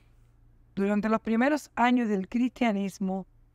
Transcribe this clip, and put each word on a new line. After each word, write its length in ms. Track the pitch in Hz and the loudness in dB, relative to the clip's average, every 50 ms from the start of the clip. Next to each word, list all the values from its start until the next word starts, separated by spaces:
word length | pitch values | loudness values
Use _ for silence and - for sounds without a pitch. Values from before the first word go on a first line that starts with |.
| _ _ _ _ - _ _ _ - - _ _ _ _ _ | _ _ _ _ -20 _ _ _ -20 -20 _ _ _ _ _
Durante 360 | - 196 202 208 208 190 214 | -2 0 0 0 0 0 0
los 120 | 220 220 | 0 0
primeros 480 | - 214 226 226 247 277 302 285 - - _ | 0 0 0 2 2 2 2 0 -2 -6 _
años 340 | - 233 247 247 247 240 208 | 0 2 2 4 2 2 0
del 180 | 208 190 190 - | 0 -2 -2 -2
cristianismo, 1000 | - 233 247 247 - - 247 233 202 196 196 190 - - 196 190 185 190 185 - - - - _ _ | -2 -2 -2 -2 -2 0 0 0 0 0 -4 -6 -6 -6 -4 -4 -4 -6 -8 -10 -18 -20 -20 _ _